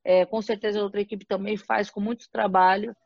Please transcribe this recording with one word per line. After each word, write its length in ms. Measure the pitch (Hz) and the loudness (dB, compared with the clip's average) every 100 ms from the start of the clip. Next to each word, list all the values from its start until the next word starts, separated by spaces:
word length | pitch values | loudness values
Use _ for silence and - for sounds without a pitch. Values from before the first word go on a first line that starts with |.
é, 220 | - 185 180 | 2 2 2
com 160 | 220 | -2
certeza 380 | 208 208 214 208 | -4 -4 -2 -2
a 20 | |
outra 180 | 202 208 | -4 -4
equipe 240 | 202 208 | -6 -6
também 320 | 196 190 196 208 | -6 -4 -4 -6
faz 340 | - 214 208 | -2 -2 -2
com 100 | - | -4
muito 260 | 208 240 - | -6 -6 -8
trabalho. 600 | 226 208 185 185 196 226 214 | -4 2 4 4 4 -2 -12